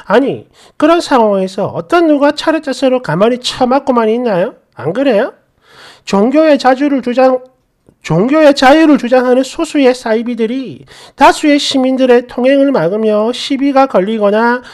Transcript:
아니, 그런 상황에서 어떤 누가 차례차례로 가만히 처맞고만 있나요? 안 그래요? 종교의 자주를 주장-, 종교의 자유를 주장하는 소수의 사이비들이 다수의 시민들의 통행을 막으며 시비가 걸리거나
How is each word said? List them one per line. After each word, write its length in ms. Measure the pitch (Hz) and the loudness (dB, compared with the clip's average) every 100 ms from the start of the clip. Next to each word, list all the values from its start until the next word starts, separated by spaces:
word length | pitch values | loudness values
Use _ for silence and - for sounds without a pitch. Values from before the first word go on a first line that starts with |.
| - | -2
아니, 420 | 214 269 123 - _ _ - | 0 0 -4 -12 _ _ -4
그런 240 | 302 339 | 0 0
상황에서 680 | - 262 214 196 190 190 180 | 0 0 2 0 -4 -4 -6
어떤 400 | - - 349 330 | -8 -2 0 2
누가 240 | 294 285 | 2 0
차례차례로 720 | 294 - 311 302 254 262 254 | 0 -2 -4 -4 -4 -2 -2
가만히 340 | 247 160 220 247 | -2 -2 0 0
처맞고만 720 | - - 247 277 277 240 220 | -6 -4 -2 0 0 0 0
있나요? 460 | 233 247 180 214 - _ | -2 -2 -2 -4 -8 _
안 180 | - 131 | -10 -8
그래요? 420 | 202 277 208 269 - _ _ _ - - - | -2 0 0 -2 -6 _ _ _ -20 -20 -20
종교의 540 | - 196 226 294 320 277 | -4 0 2 2 2 2
자주를 460 | 254 262 285 269 | 2 0 0 -2
주장-, 400 | 240 240 262 254 - _ _ _ _ _ | -2 0 2 0 -6 _ _ _ _ _
종교의 540 | - 160 233 311 294 285 | -4 -2 2 4 4 4
자유를 420 | 262 311 320 277 | 4 6 6 2
주장하는 460 | 233 254 247 247 | 2 0 2 0
소수의 500 | 262 - 320 294 254 | -2 -6 -4 0 0
사이비들이 920 | 254 233 220 233 233 226 262 240 120 - - - - | 0 -2 -4 -4 -4 -4 -6 -10 -14 -20 -20 -20 0
다수의 420 | 302 - 302 285 | 2 2 2 0
시민들의 680 | - 269 262 262 254 240 240 | 0 -2 -2 0 2 2 0
통행을 440 | - 254 277 277 | -2 0 2 2
막으며 640 | 240 160 214 220 208 220 | 0 -2 -2 -2 0 -2
시비가 540 | 247 - 269 277 269 269 | -4 -6 -2 0 2 2
걸리거나 760 | 202 190 226 202 214 233 247 254 | 0 -2 -2 -2 0 0 -2 -6